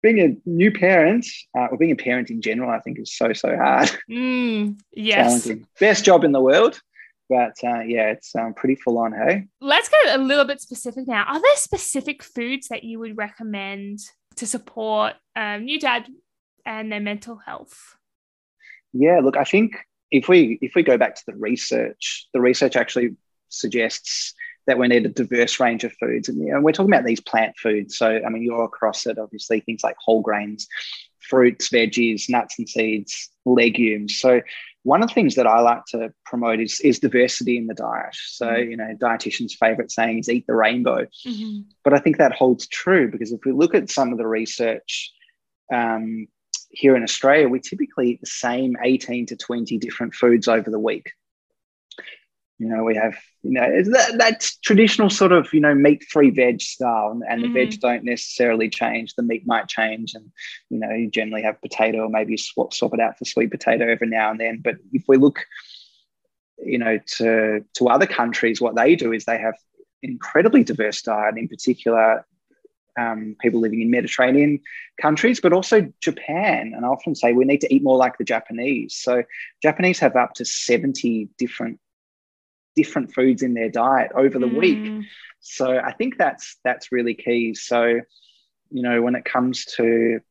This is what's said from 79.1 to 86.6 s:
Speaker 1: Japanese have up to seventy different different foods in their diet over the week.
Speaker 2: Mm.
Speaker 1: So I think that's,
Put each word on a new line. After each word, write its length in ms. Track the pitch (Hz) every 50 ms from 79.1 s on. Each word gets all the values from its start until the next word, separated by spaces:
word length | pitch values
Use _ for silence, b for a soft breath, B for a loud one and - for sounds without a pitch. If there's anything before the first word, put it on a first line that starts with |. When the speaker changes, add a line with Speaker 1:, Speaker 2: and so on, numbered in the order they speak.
| 123 123 120 B B B B B B _ -
Speaker 1:
Japanese 360 | 151 156 - 180 180 180 -
have 160 | 160 127 -
up 200 | 127 123 123 -
to 100 | - 120
seventy 840 | - - - - - 120 117 - 139 135 - - 120 113 110 107 101 _ -
different 420 | 127 120 - - 123 113 110 _ _ _ _ _ _ _ _ _ _ _ _ _ _ _ _ _ _ _ _
different 380 | - 147 - - 156 127 110 -
foods 300 | - 127 131 127 101 131
in 120 | 127 120
their 140 | 117 113 110
diet 440 | - 117 117 131 135 131 120 - -
over 240 | 131 135 139 131 131
the 100 | 123 120
week. 300 | 120 143 170 185 - 214
Speaker 2:
Mm. 260 | 214 214 214 214 208 208 B B B B B _
Speaker 1:
So 380 | _ - - - 131 127 127 127
I 140 | - - -
think 260 | - 226 262 247 -
that's, 380 | 175 143 120 - - - - _